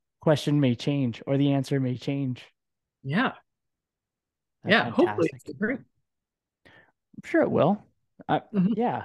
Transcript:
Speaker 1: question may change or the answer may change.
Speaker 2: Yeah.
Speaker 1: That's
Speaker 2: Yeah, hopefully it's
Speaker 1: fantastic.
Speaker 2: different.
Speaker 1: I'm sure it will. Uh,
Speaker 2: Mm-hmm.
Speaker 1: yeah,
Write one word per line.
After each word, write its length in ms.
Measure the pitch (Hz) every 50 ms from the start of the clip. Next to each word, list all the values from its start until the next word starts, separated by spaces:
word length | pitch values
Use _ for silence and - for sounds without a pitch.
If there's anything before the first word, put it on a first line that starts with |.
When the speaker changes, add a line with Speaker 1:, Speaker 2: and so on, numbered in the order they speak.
| _ _ _ _
Speaker 1:
question 380 | - 165 151 135 - 156 147 147
may 160 | 143 127 120
change 480 | - - 151 143 143 135 120 110 - -
or 120 | - 139
the 160 | 135 143 143
answer 260 | 139 139 135 - 147 139
may 180 | 131 123 127
change. 460 | 117 - 151 139 139 139 127 123 - - - _ _ _ _ _ _ _ _ _ _ -
Speaker 2:
Yeah. 280 | 135 147 208 262 - - - _ _ _ _ _ _ _ _ _ _ _ _ _ _ _ _ _ _ _ _ _ _ _ _ -
Speaker 1:
That's 80 | -
Speaker 2:
Yeah, 120 | 202 - 135 120
hopefully 380 | - - 339 - - - 165 156
it's 120 | - - -
Speaker 1:
fantastic. 100 | - -
Speaker 2:
different. 260 | - 208 214 277 - - _ _ _ _ _ _ _ _ _ _ _ _ _ _ _ _
Speaker 1:
I'm 600 | - - - - _ _ _ _ _ _ - - -
sure 120 | - 330
it 80 | 277 -
will. 340 | 117 - 131 165 208 - - _ _ _ _ _ _ - - -
Uh, 120 | 156 151 - _
Speaker 2:
Mm-hmm. 200 | 226 202 175 202 226
Speaker 1:
yeah, 280 | 208 240 220 131 117